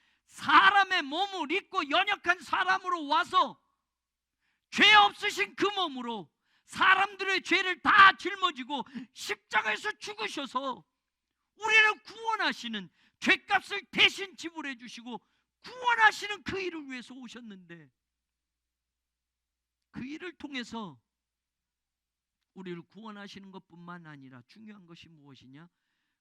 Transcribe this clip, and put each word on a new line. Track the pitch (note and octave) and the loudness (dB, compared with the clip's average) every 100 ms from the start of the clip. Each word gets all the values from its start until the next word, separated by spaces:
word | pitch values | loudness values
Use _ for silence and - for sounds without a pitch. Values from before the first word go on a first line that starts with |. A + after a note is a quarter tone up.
| _ _ | _ _
사람의 | _ - - D#4 G4 G4+ F#4+ F#4 | _ -10 6 8 8 6 4 2
몸을 | C#4+ D4+ G4+ F#4+ C#4+ | -2 -4 -4 -4 -2
입고 | F4+ - F#4+ D4+ | -4 -4 -6 0
연약한 | D#4 G4 G4+ F4 F4+ | 0 0 -2 -2 -2
사람으로 | C#4 F4+ F#4 F#4+ F#4+ F4 C#4+ | -2 -2 0 0 0 -4 0
와서 | D#4 F4 F#4 C#4+ F3 _ _ _ _ _ _ _ _ _ _ _ | 0 2 2 0 -2 _ _ _ _ _ _ _ _ _ _ _
죄 | - G4 | 4 8
없으신 | G#4+ G4+ - G4+ F4 G4 | 8 6 2 -6 -4 -6
그 | C#4+ F#4 | -2 -2
몸으로 | G4+ F4 C4 A#3+ A3 D#3+ _ _ _ | -2 -6 -6 -8 -10 -12 _ _ _
사람들의 | - - F#4 F#4+ G4+ F#4+ F#4+ F#4+ | -12 0 4 4 2 -2 -2 -2
죄를 | - F4 F#4 F4 | 0 0 0 -4
다 | - G#4 G4 - | 2 8 8 8
짊어지고 | E4+ G4 F#4 C4+ B3 C#4+ A#3 C4+ A#3+ | -4 -4 -4 -4 -8 -8 -8 -12 -16
십자가에서 | - - G4+ - G#4+ G#4+ G#4 G#4 G#4 | -14 -10 -10 -2 -2 -2 -4 -6 -8
죽으셔서 | F#4+ G#4 G#4 - C4+ B3+ C#4 A3+ - _ _ _ _ _ _ - | -10 -8 -8 -8 -8 -6 -6 -10 -14 _ _ _ _ _ _ -10
우리를 | G#4+ A4 G#4+ G4 | 2 4 4 2
구원하시는, | - G#4+ A4+ G#4+ F4+ - A#3+ G#3+ F3+ _ _ - | -8 -12 -6 -2 -2 -4 -8 -10 -12 _ _ -8
죄값을 | - F#4 - G4+ - G4 C#4+ | 0 0 2 -2 -2 -10 -6
대신 | - G#4 C#4 F#4+ C4+ | 2 2 2 -12 -12
지불해 | E4 E4 C#4 C4 | -14 -12 -12 -12
주시고 | B3 - A#3 A3+ _ _ _ _ | -14 -18 -14 -14 _ _ _ _
구원하시는 | - B4 B4 A#4 G#4+ G4+ G4+ G4+ | -18 -4 0 4 4 2 -8 -10
그 | - G4 | -8 -8
일을 | F#4 E4 C#4 | -6 -10 -12
위해서 | B3+ - | -12 -14
오셨는데, | B3+ A#3+ A#3 A#3 G3 F3 E3+ C#3+ _ _ _ _ _ _ _ _ _ _ _ _ _ _ _ _ _ _ _ _ | -16 -18 -18 -18 -20 -20 -20 -20 _ _ _ _ _ _ _ _ _ _ _ _ _ _ _ _ _ _ _ _
그 | - | -12
일을 | B3+ D4+ F4+ D#4 | -10 -10 -12 -14
통해서 | D4 C4+ A#3 A3+ G3 C3 _ _ _ _ _ _ _ _ _ _ _ _ _ _ _ | -12 -10 -10 -10 -12 -14 _ _ _ _ _ _ _ _ _ _ _ _ _ _ _
우리를 | - F#3 F3 | -16 -12 -12
구원하시는 | E3 F#3+ A3 G#3 G3+ G3+ G3 | -14 -18 -18 -16 -16 -18 -20
것뿐만 | F#3+ - E3 F3 F3 D#3+ | -20 -20 -20 -18 -16 -18
아니라 | D3 C3+ B2+ B2 | -20 -20 -20 -20
중요한 | G#3+ A3 G#3 E3+ | -20 -20 -20 -20
것이 | E3+ - | -20 -20
무엇이냐? | D#3+ C#3+ B2+ B2+ C3+ F3 _ _ _ _ _ | -20 -20 -20 -20 -20 -20 _ _ _ _ _